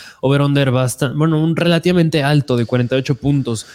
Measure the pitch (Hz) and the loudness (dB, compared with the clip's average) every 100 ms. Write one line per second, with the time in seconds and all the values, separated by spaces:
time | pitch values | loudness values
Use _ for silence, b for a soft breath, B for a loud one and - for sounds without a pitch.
0 | B B 131 143 143 143 135 127 123 - | B B 0 0 2 0 2 0 -2 -2
1 | 135 147 160 156 160 160 170 165 180 180 | -4 0 0 2 0 0 0 2 2 2
2 | 160 160 139 151 - 120 117 123 120 131 | 2 0 2 0 2 0 0 0 0 -2
3 | 131 131 139 143 120 110 - | -2 -2 0 0 -2 -6 -8